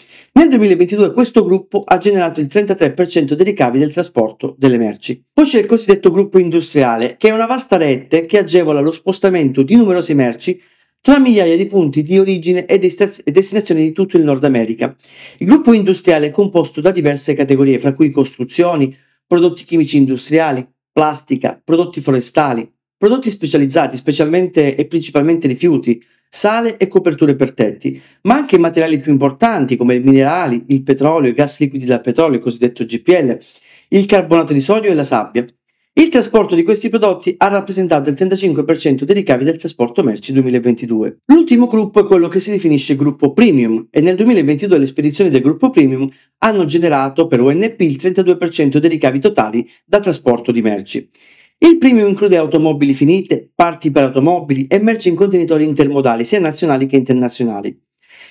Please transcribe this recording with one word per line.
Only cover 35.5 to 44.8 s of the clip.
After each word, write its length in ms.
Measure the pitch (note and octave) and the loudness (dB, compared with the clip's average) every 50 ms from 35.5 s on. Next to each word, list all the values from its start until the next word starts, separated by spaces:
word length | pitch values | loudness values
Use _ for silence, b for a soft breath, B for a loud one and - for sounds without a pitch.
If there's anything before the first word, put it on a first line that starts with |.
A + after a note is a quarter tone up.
| _ _ _ _ _ _ _ _ - | _ _ _ _ _ _ _ _ 0
Il 120 | - D#4+ E4 | 2 2 4
trasporto 480 | - B3 A#3 - - A3 G3+ - F3+ | 2 0 0 2 2 0 0 2 0
di 80 | E3+ E3+ | 0 2
questi 240 | E3+ A3 G#3 - A3+ | 2 0 -2 -2 -2
prodotti 440 | G3 A3+ G#3 G3+ F3+ F#3 - F3+ - | -2 0 0 0 -2 -2 -4 -6 -2
ha 100 | - F#3 | 0 0
rappresentato 640 | G3+ G3+ G3 G3 G3 F#3+ F#3+ F#3 E3+ E3 D3 C#3 D3+ | 0 0 -2 -4 -4 -4 -4 -2 0 0 0 0 -2
il 60 | C#3+ | -2
trentacinque 480 | C#3 F#3+ F#3+ G3 F#3+ G3 F#3 D3 C#3+ C#3 | -2 -2 -2 -2 0 -2 -2 -2 -2 -2
per 120 | D#3+ E3 D3+ | -2 -2 0
cento 260 | - D#3 C3 - C#3 | 0 0 -2 0 0
dei 100 | C#3+ G3+ | 0 0
ricavi 300 | G3+ - - C3+ B2 C3+ | 0 0 0 0 0 0
del 140 | D#3 E3 D#3+ | -2 -4 -4
trasporto 440 | - E3 - - A#2+ A#2 A#2+ - E3+ | -6 -8 -6 -4 -4 -4 -2 -2 -2
merci 300 | B2 G#2 G2+ - - C3+ | -2 -2 -4 -6 -4 0
duemilaventidue. 840 | C3+ C3 B2+ B2 B2 A2+ B2 A#2 A2+ C3 A#2 A#2 A2 G#2+ - - _ _ | 0 0 0 0 0 0 0 -2 -2 -4 -4 -4 -4 -4 -4 -8 _ _
L'ultimo 420 | - C#4 E4+ E4 E4 A#3+ A#3 B3 A#3+ | 2 4 4 4 2 2 2 2 2
gruppo 320 | A3 A3 G#3+ G3+ - G#3 | 0 -2 -2 0 0 0
è 40 | G3+ | 2
quello 220 | G3 G3 F3+ E3+ | 4 4 2 2
che 140 | E3+ E3+ F#3+ | 0 -2 -2
si 100 | - G#3 | -2 -2
definisce 460 | G#3 F#3+ F3+ E3 D3+ C#3 - - C#3+ | -4 -2 0 0 0 0 0 -2 -2
gruppo 360 | C3 C#3 D3 C3+ - D3 C#3 C#3 | -2 -2 -2 -2 0 -2 0 2
premium 540 | - A#3+ A3+ D#3+ C3 A#2+ A2+ A2+ A2+ - - - | 2 2 4 4 2 0 0 -2 -4 -6 -6 -2
e 80 | - | 0
nel 160 | D3+ F3 F#3 | 0 0 0
duemilaventidue 640 | F#3 A3 A#3+ B3 F#3+ D3 C#3 D3+ C#3+ G3+ G3+ F3+ | 0 2 2 2 2 2 0 -2 -2 0 0 2
le 80 | D3+ | 2